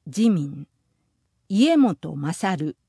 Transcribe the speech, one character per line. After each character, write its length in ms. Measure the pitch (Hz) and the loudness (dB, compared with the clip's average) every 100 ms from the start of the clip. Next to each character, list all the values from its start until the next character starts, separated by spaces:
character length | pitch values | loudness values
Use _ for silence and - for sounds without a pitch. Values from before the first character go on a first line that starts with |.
| - | -12
自 200 | 160 226 | 0 2
民。 360 | 180 143 139 143 _ _ _ _ _ _ _ - | 2 -2 -10 -18 _ _ _ _ _ _ _ -4
家 260 | 196 294 320 | 0 4 4
本 400 | 247 - 160 143 | 4 2 -8 -8
勝、 580 | 143 170 196 170 156 - | -6 -4 -4 -2 -6 -8